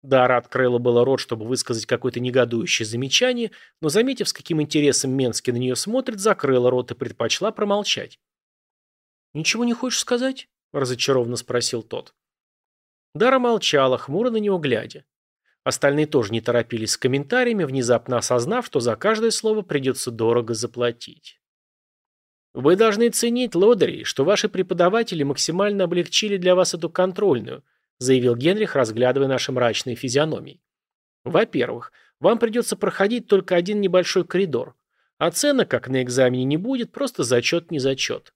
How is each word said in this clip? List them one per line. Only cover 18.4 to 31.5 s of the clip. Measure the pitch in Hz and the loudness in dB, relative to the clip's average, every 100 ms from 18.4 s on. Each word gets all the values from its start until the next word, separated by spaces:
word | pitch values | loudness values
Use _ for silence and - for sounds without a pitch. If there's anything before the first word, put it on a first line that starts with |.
| 123 240 240 | 0 -4 -2
что | 147 | -2
за | 120 107 | -2 0
каждое | 202 220 226 | 0 0 0
слово | 220 220 214 | 0 -2 -2
придется | 202 143 131 127 - | -2 -2 -2 -4 -8
дорого | 113 113 120 117 | -2 2 2 0
заплатить. | 113 120 120 120 120 - - - _ _ _ _ _ _ _ _ _ _ _ _ | -6 -6 -2 -4 -4 -16 -20 -20 _ _ _ _ _ _ _ _ _ _ _ _
«Вы | - 135 180 | 0 2 4
должны | 220 208 233 | 4 4 0
ценить, | - 240 240 247 170 | 0 -2 -2 -2 2
лодыри, | 202 233 151 95 | 4 4 2 0
что | - - 143 | -8 -2 0
ваши | 202 208 | 2 0
преподаватели | 185 185 175 175 220 226 170 | -4 -4 2 2 2 -2 -2
максимально | 139 135 - 170 208 202 | -4 -2 -2 0 0 0
облегчили | 175 175 175 - 214 196 | 0 0 0 -2 -2 0
для | 180 180 | 4 4
вас | 180 | 2
эту | 175 160 | -2 -4
контрольную», | - 185 180 202 127 104 135 _ _ _ _ | 0 0 2 2 2 -2 -14 _ _ _ _
заявил | 123 131 123 117 | 2 4 4 2
Генрих, | 147 202 208 143 | 2 0 0 0
разглядывая | 117 110 123 131 135 | 0 2 2 2 0
наши | 131 - | 0 -2
мрачные | 127 120 104 - 113 | 0 0 0 -6 -6
физиономии. | 131 127 156 117 - - _ _ _ _ _ _ | -2 0 0 -4 -10 -20 _ _ _ _ _ _
«Во-первых, | - 170 226 | -2 0 0